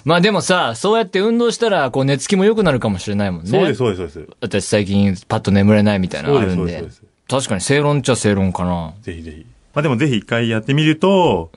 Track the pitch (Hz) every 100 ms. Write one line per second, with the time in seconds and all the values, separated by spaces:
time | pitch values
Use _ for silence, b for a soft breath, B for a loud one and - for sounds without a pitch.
0 | 135 170 202 202 - 180 139 117 190 226
1 | 220 185 208 233 240 - 226 180 135 135
2 | 135 139 - 190 196 220 185 127 113 95
3 | - 101 101 87 87 123 175 120 123 90
4 | 85 - - - 113 104 - 107 98 143
5 | - 92 - 110 113 101 101 107 104 101
6 | 92 73 - 143 98 90 85 82 82 -
7 | _ _ _ 131 131 101 - 143 147 147
8 | 131 120 107 101 95 87 90 87 80 92
9 | - 82 80 76 - - _ - 151 117
10 | 151 117 - 117 117 110 110 143 156 156
11 | 190 196 170 95 82